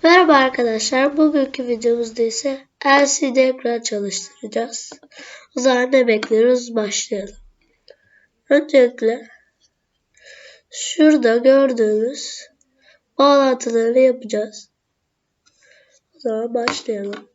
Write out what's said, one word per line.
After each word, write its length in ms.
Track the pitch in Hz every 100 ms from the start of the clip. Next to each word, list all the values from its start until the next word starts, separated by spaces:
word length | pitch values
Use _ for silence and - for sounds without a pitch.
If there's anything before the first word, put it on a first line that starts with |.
Merhaba 320 | 330 359 330 285
arkadaşlar, 800 | 262 254 240 220 220 262 277 294
bugünkü 500 | 311 294 269 269 247
videomuzda 560 | 233 233 233 226 226
ise 440 | 226 220 285 269 _ _ 277
L 200 | 277 277
C 300 | - 277 247
D 60 |
ekran 400 | 262 254 240 233
çalıştıracağız. 1080 | 233 208 202 190 - _ 220 226 196 - - - _ - - - _ -
O 20 |
zaman 320 | 254 247 254
ne 160 | 262 240
bekliyoruz? 680 | 214 214 220 233 254 240 226
Başlayalım. 600 | 208 - - 202 202 - - _ _ _ _ _ _ _ _ _ _
Öncelikle 800 | 277 294 277 240 247 220 233 - _ _ _ _ _ _ _ _ _ _ - - _ _
şurada 680 | - - - 311 302 240 233
gördüğümüz 1080 | 254 269 277 240 214 214 226 285 - - - _ _ _ _ _ _ -
bağlantıları 800 | 277 285 269 254 240 233 226 247
yapacağız. 720 | 262 247 226 208 214 - - _ _ _ _ _ _ _ _ _ _ _ _ _ _ 320
O 40 |
zaman 340 | 254 220 233
başlayalım. 760 | 233 233 - - 208 202 202 -